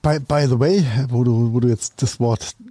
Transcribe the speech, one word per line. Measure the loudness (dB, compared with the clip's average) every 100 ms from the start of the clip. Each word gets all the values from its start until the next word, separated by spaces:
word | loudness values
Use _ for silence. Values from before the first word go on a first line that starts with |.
By, | 0 -2
by | -2 0 2
the | 2
way, | 2 2 2 -2 -2
wo | 0
du, | 2 2 2
wo | 2
du | 0
jetzt | 0 -4 -4
das | -6 -2
Wort | -2 -2 -6 -16 -20